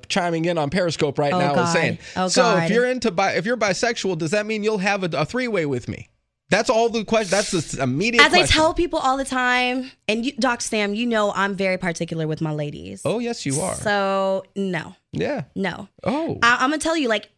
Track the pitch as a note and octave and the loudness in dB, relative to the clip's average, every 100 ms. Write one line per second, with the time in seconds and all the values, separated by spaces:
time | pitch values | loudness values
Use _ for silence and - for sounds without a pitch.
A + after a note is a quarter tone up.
0 | - G3 F3 E3 E3 E3+ C#3+ F#3 F3+ D3 | -2 -2 0 0 0 0 0 0 0 0
1 | D3+ C3+ C#3+ F3+ - - E3+ E3+ D3 - | 0 0 0 2 2 2 2 2 0 -2
2 | - - F#3 G3+ B3 F#3+ E3 A3+ B3 B3+ | -6 -4 0 4 4 4 4 2 2 0
3 | A3+ F3 G3 A2+ F3+ B3 G#3 F3+ A#3 A#3 | 0 2 2 2 0 0 0 2 0 0
4 | F#3+ E3+ E3 G#3 G#3+ A3 G#3 A3 G3 G3+ | -2 -2 0 0 0 -2 0 0 2 0
5 | F3+ D3+ D3+ A#3+ B3+ G3+ D3+ B2+ - - | 0 -2 -2 -2 -2 0 0 -2 -4 -8
6 | - _ _ _ - F#3+ A3+ A3+ A#3 A3+ | -10 _ _ _ 0 2 4 4 2 0
7 | G3+ A3 G3+ F#3+ G#3 F3+ - - C3 C3+ | 0 0 2 0 2 -2 -2 -2 -2 0
8 | G#3+ A#3 D4+ F4+ F4+ D4+ D#4+ E4 E4+ D#4 | 2 4 6 6 4 4 2 2 -2 0
9 | B3+ C4+ C4+ B3+ B3 B3 B3 B3+ C4 - | 0 0 -2 0 2 2 0 -2 -6 -8
10 | - A3 A#3 - B3+ A#3+ - A3 G3+ G#3 | -4 -2 -2 0 0 0 -2 -2 0 -2
11 | A#3+ A3 G#3 F#3 G3 F#3+ F#3+ F#3 F#3 E3 | 0 0 0 0 -2 0 -2 0 -2 -4
12 | E3+ E3 D#3 D#3 D#3 D3+ D3 - F2 - | -4 -4 -4 -2 -2 -4 -6 -8 -12 -6
13 | - G#3 A#3 A#3 - C#3 F#3 - G#3+ G3+ | -4 -2 -4 -4 -4 -4 -4 -4 0 0
14 | G3 G3 G3 F#3+ - - G3 E3+ - F#3+ | 2 0 0 -2 -4 -6 -4 -4 -8 -14
15 | _ D3 G3 C#4 C#3+ - F#3+ - G3 _ | _ -4 -4 -4 -6 -4 -4 -4 -12 _
16 | - C4+ E4 - A#3 B3 C4 D4+ D#4 E4 | -4 -2 -2 0 2 2 2 0 -2 0
17 | B3+ G#3+ - | 0 -2 -6